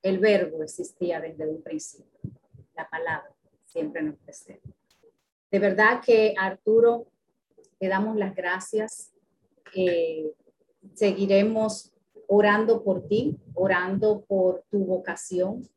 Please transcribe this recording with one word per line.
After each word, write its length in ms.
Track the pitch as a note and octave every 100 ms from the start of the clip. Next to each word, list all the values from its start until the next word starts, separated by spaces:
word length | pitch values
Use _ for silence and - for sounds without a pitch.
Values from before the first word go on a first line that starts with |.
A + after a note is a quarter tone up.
El 180 | F#3+ F#3+
verbo 440 | G#3+ G3+ E3+ D#3+
existía 560 | D#3 - F3+ _ F3 E3
desde 280 | D#3+ D#3 D#3
un 140 | D#3+
principio, 560 | - D#3 - - _ _ - - _ - - -
la 140 | D#3
palabra 420 | D#3+ E3 D#3 - _ _ _ _
siempre 360 | - D#3 E3
nos 140 | D#3 D3
precede. 440 | - - - - - _ _ _ _ _ _ _ _
De 80 | G3
verdad 420 | G3 F#3+ G#3+ B3
que, 320 | - A3 G#3+ G#3+
Arturo, 720 | F#3+ F#3+ - A3+ A#3 A#3 A#3 _ _ _ _ _ _ _
te 80 | F#3+
damos 280 | F#3+ A3 G#3+
las 200 | F#3+ F#3+
gracias. 760 | F3 F#3 - G#3+ G#3+ - - _ _ _ _ _ -
Eh, 580 | F#3+ F3+ E3+ E3 D#3 D#3 - _ _ _ _ -
seguiremos 1000 | - G#3 F#3 G3 G3 G#3+ A3 A3 - - _ _ - -
orando 560 | G3+ G#3 G#3 A3 A3+
por 240 | G3+ F#3 -
ti, 300 | G#3 B3+ - - -
orando 680 | F#3+ F3+ F#3 G3 G#3+ G#3 -
por 380 | G3 F#3 F3+ _
tu 160 | G3+ F#3+
vocación 840 | F#3 F#3 E3+ - F3+ F#3 A#3 -